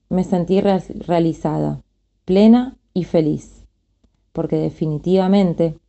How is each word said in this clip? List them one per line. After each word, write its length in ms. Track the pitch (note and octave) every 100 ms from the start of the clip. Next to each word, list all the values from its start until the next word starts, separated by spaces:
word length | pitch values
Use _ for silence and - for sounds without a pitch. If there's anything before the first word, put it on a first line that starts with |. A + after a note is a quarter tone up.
| -
me 140 | F3+
sentí 380 | F3+ F3+ E3+ F#3+
re-, 220 | G3+ F#3+ - - -
realizada, 720 | E3+ E3 D#3 D#3+ D#3 D3+ C#3+ - _ _ _
plena 540 | - F#3 G#3+ A#3+ B3+ - _
y 120 | F#3 E3
feliz, 600 | F3 D#3 D3+ - - - _ _ _ _ _ _
porque 260 | - D#3 D#3+
definitivamente 1200 | D#3 D3+ D#3+ D3+ - F#3+ F#3 G3 F#3 D#3+ E3 D#3